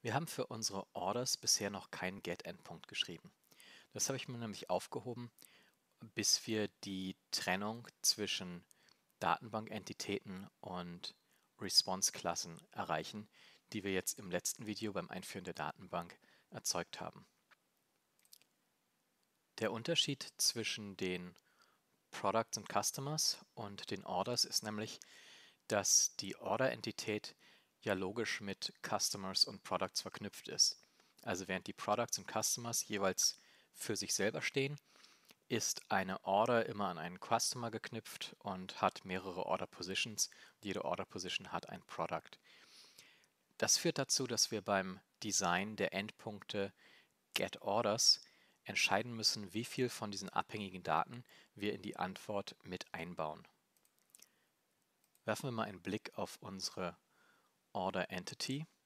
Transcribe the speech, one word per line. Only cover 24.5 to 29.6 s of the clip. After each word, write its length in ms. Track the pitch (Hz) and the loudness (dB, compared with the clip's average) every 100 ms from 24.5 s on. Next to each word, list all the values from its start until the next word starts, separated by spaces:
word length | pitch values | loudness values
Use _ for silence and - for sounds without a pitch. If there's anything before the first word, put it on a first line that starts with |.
| - | 2
nämlich, 340 | 107 104 113 - - - - - - _ _ | 0 -2 -4 -8 -16 -20 -20 -20 -20 _ _
dass 480 | 104 95 - - - | 4 6 6 6 0
die 180 | 98 | -8
Order-Entität 1000 | - 98 107 131 117 107 - - 104 - - - - _ _ | -6 0 4 4 2 -4 -4 -2 -2 -2 -16 -20 -20 _ _
ja 100 | - | 0
logisch 460 | 95 95 110 110 - | 2 2 0 -2 -2
mit 320 | 101 95 - - - | -4 -4 -6 -6 -2
Customers 560 | 104 - 101 95 92 | 2 2 0 -2 2
und 200 | - 101 | 2 0